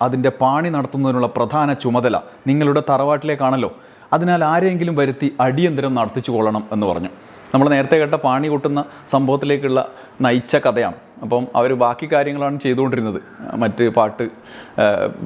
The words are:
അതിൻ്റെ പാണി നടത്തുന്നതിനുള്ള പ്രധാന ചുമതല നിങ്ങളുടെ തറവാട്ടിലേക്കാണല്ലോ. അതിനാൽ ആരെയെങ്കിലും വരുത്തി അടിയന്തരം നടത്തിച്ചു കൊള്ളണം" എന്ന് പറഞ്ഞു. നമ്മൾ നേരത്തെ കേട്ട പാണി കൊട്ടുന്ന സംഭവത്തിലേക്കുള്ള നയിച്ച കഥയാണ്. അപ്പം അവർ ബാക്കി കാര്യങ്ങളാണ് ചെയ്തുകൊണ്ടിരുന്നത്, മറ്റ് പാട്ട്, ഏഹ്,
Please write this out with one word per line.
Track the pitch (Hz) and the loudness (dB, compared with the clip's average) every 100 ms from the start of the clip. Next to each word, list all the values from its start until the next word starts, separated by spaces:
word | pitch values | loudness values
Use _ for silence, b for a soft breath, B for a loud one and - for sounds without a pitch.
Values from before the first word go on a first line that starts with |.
അതിൻ്റെ | 123 131 131 | -2 0 0
പാണി | - 131 143 170 | 2 0 0 0
നടത്തുന്നതിനുള്ള | 151 127 135 135 127 120 | -2 -4 -2 0 2 0
പ്രധാന | 113 117 151 147 | 0 -2 0 0
ചുമതല | 135 127 123 123 95 - B 131 | 0 0 2 2 0 -4 B 0
നിങ്ങളുടെ | 143 147 143 147 | 2 2 2 2
തറവാട്ടിലേക്കാണല്ലോ. | 135 139 147 156 143 135 131 107 - B B B | 0 2 0 -2 -2 0 0 -2 -6 B B B
അതിനാൽ | 160 180 175 | -2 2 2
ആരെയെങ്കിലും | 156 170 190 180 170 151 | 2 2 0 0 -2 0
വരുത്തി | 139 131 139 139 | 0 0 -4 0
അടിയന്തരം | 127 135 175 143 135 | 0 2 0 0 -2
നടത്തിച്ചു | 123 107 131 123 | 0 -2 -4 -2
കൊള്ളണം" | 117 110 107 107 | 0 0 0 -4
എന്ന് | 107 101 | -2 0
പറഞ്ഞു. | 85 90 - B B B | -2 -4 -10 B B B
നമ്മൾ | 131 143 | 0 2
നേരത്തെ | 139 135 160 | 2 2 2
കേട്ട | 147 | 2
പാണി | - 139 131 151 | 0 0 0 0
കൊട്ടുന്ന | 147 143 143 143 B - | -2 -2 -4 -6 B -4
സംഭവത്തിലേക്കുള്ള | 135 135 139 143 143 139 127 123 B B - | 0 0 0 0 0 0 -2 -2 B B -2
നയിച്ച | 131 123 - 147 | 2 2 2 0
കഥയാണ്. | 131 117 107 - - - | 2 0 -2 -4 -14 -14
അപ്പം | 110 120 127 | -4 -2 0
അവർ | - 127 | 0 0
ബാക്കി | 127 120 120 151 | 2 0 0 0
കാര്യങ്ങളാണ് | 151 143 143 139 139 | 0 0 -2 -4 -2
ചെയ്തുകൊണ്ടിരുന്നത്, | 135 127 135 123 110 95 - - - | 0 0 0 0 -2 -6 -10 -14 -10
മറ്റ് | 110 113 - 117 | -2 -2 2 2
പാട്ട്, | 117 107 - | 4 2 0
ഏഹ്, | 113 - - - - - 107 95 95 - | -8 -8 -20 -20 -10 0 2 2 -2 -4